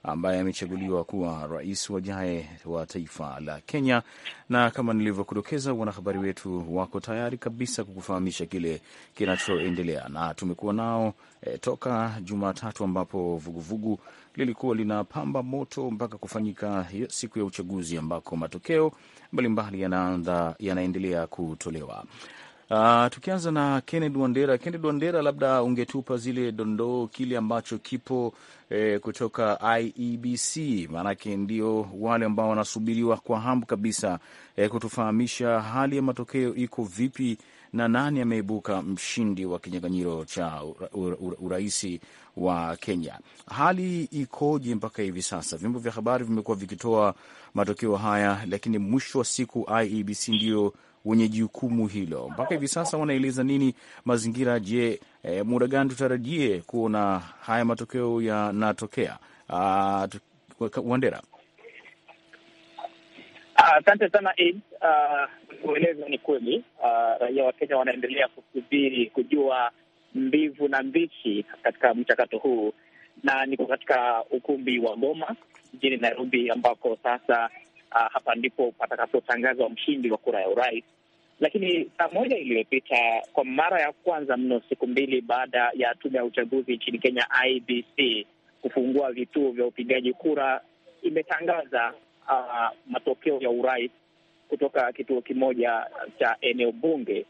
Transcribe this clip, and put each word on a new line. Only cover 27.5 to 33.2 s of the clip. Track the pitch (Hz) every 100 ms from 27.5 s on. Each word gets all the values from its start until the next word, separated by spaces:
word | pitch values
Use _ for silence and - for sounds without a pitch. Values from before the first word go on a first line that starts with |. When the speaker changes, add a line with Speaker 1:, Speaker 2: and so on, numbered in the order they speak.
| 117 - 110
Speaker 1:
kipo, | - 127 - 127 120 - - - _
eh, | 104 107 101
kutoka | 110 - 117 - 107 101
I | 110 117 117 -
E | 120 117
B | 123 120
C, | - 156 151 107 80
maanake | 80 98 95 107 98
ndio | 101 110 110 110 98 98
wale | 113 117
ambao | 110 107 110
wanasubiriwa | 107 104 110 110 113 117
kwa | 113